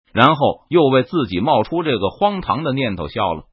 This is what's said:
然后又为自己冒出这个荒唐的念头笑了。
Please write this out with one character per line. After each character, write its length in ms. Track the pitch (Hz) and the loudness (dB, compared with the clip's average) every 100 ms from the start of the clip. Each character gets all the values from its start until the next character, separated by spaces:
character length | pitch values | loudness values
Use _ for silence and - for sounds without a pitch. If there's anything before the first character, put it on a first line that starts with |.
| _ | _
然 220 | 107 135 151 | 4 4 4
后 300 | 123 - - | 0 -2 -2
又 140 | 170 | 2
为 180 | 139 131 | 4 2
自 240 | 127 165 110 | 0 -4 -2
己 120 | 90 | -2
冒 240 | 131 123 | 0 0
出 180 | 107 165 | 0 -4
这 160 | 156 113 | -2 -2
个 120 | 95 | -2
荒 320 | - 208 196 | -2 -2 -2
唐 220 | - 113 | -4 -4
的 100 | 156 | -2
念 220 | 131 123 90 | -4 -4 -6
头 120 | 76 | -8
笑 260 | 113 95 | -4 -4
了。 120 | 80 - | -4 -10